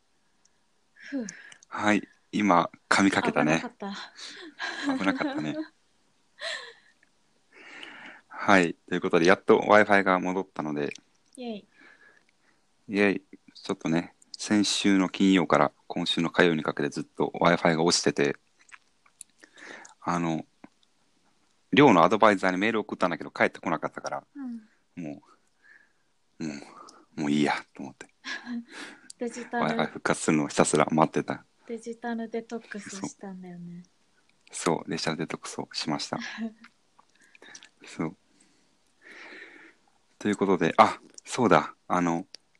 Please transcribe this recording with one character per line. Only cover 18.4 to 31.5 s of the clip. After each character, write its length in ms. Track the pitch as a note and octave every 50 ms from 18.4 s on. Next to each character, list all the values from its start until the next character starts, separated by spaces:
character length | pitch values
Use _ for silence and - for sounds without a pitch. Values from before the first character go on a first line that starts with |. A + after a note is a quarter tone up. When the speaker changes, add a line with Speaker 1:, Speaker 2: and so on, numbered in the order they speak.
| _ _ _ _ _ _ - - _ _ _ _ _ _ _ _ - - _ _ - _ _ - - - - - - - - _ -
Speaker 2:
あ 140 | - F2
の、 300 | F2 E2+ E2 D#2+ D#2+ - - _ _ - - _ _ _ _ _ _ _ _ _ _ _ _ _ _ _ _ _ _ _ _ -
寮 200 | - D3 C#3+ G#2+
の 100 | E2+ E2
ア 60 | F2
ド 100 | A2 G#2
バ 140 | A2 A2 G#2
イ 40 |
ザ 120 | F#2+ G2 F#2+
ー 20 |
に 60 | F#2
メ 140 | F#2 G2 A2
ー 20 | A2
ル 80 | A2
送 160 | G#2 - -
っ 20 | -
た 80 | -
ん 40 | F2+
だ 80 | E2+ D#2
け 60 | -
ど、 60 | C#2+
帰 140 | - - A#2
っ 60 | G2
て 100 | - -
こ 100 | - G2
な 80 | E2 D#2
か 100 | - -
っ 40 | -
た 80 | -
か 100 | - -
ら、 140 | - C#3 - _ _ D4 C#4 B3+ A#3 A3+ A3 A3 _ _ _ _ _
Speaker 1:
う 40 | -
ん。 20 | E2+
Speaker 2:
も 200 | D2 - - - _ _ _ _ _ _ _ _ - - - _ _ _ _ _ _ _ _ _ _ _ -
う、 40 | E2
も 100 | D#2 C#2+ C#2+ - - - - - - - - _ _ _
う、 40 | -
も 60 | D2+
う 40 | C#2+
い 100 | D2 D2+
い 40 | D2
や 100 | C#2+ - - - - _
と 80 | - D2
思 100 | C2+ C2
っ 20 |
て。 140 | _ - - _ _ _
Speaker 1:
<laughs> 960 | C4+ - - - A#3+ B3 A#3 A#3 - - - - - - - _ - - -
デ 100 | B3 A#3+
ジ 180 | A#3 A#3+ A#3
タ 140 | - - A#3+
ル。 160 | A#3 - A3+
Speaker 2:
Wi-Fi 100 | A#3 -
復 140 | - - -
活 220 | - - - - -
す 80 | -
る 60 | E2
の 80 | D2+ D2
を 40 | C#2+
ひ 80 | -
た 80 | - E2+
す 120 | - -
ら 100 | D#2 C#2+ -
待 180 | - D#2 D#2 D2+
っ 20 |
て 120 | - D2+ C#2+
た。 220 | - C#2+ - - _